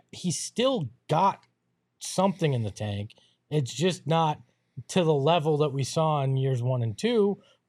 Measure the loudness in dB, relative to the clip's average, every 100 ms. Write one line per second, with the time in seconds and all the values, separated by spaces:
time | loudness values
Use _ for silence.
0 | -18 -8 -6 -4 -6 -2 0 0 -4 -8
1 | -2 2 2 0 _ _ _ _ _ _
2 | -8 0 0 2 0 0 -2 -4 -6 -6
3 | -8 -12 _ _ -6 -2 -2 -2 -2 -2
4 | -2 0 0 -2 -10 _ _ -18 -4 0
5 | 2 2 4 2 2 2 2 0 -2 0
6 | 0 2 0 0 0 0 0 0 -2 -2
7 | 0 2 2 0 -8 _